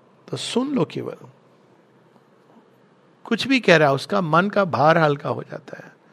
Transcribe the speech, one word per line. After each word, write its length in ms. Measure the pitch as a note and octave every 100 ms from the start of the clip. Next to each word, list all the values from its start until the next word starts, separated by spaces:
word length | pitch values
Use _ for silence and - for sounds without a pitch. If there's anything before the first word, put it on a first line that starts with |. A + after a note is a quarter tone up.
| _ _ -
तो 80 | C3
सुन 380 | - A#3 C4+
लो, 100 | C4+
केवल 320 | D3 - - - - _ _ _ _ _ _ _ _ _ _ _ _ _ _ _ _ _ _ _
कुछ 220 | - A#3 B3
भी 140 | C4
कह 160 | G#3+ E3
रहा 120 | D3+
है 60 |
उसका 260 | C#3 - G3+
मन 280 | E3+ D#3+ G3
का 160 | G3+
भार 340 | F#3+ A#2 D3+ E3+
हल्का 300 | D#3 D3 C3+
हो 140 | A#2
जाता 440 | - - - - -
है। 60 | - _